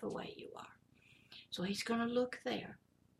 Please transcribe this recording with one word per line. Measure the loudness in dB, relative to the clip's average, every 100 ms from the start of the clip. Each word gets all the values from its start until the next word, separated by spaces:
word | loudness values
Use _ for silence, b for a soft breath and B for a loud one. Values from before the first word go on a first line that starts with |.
the | -4
way | -4 -4 -8
you | -12 -12
are. | -14 -18 _ B B B B B B
So | -2
he's | 0 0
gonna | 2 4 6
look | 4 4 2
there. | -2 -2 -2 -12 _ _ _ _